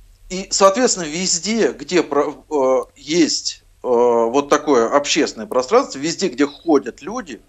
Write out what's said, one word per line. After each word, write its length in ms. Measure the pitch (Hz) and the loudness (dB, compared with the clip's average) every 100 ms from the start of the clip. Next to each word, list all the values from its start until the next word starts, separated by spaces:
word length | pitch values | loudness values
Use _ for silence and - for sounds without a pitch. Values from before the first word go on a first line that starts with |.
| - _ - | -20 _ -12
И, 180 | 185 190 | -10 -6
соответственно, 540 | - 196 196 247 190 160 | 2 4 4 0 0 -6
везде, 680 | 160 185 - 196 226 151 | -4 -4 -4 -2 0 0
где 300 | 110 143 180 | -2 -2 0
про-, 320 | - 143 143 135 - | 0 0 -2 -4 -6
э, 320 | 151 131 131 117 _ | 0 2 0 -2 _
есть, 680 | 139 170 143 - - - _ _ | -2 0 2 0 -6 -12 _ _
э, 40 | 120 | 0
вот 600 | 120 120 117 113 127 143 | 2 4 4 2 0 2
такое 400 | 147 156 131 113 | 0 2 2 4
общественное 560 | 139 143 - 120 - 107 | 2 0 0 -2 -4 -4
пространство, 520 | 131 127 233 277 139 | -4 0 0 0 -4
везде, 300 | 156 156 190 | -6 -4 -4
где 160 | 123 143 | -2 -2
ходят 540 | - 165 143 139 - | -2 0 0 0 -12
люди, 360 | 143 233 196 104 | -12 -10 -12 -16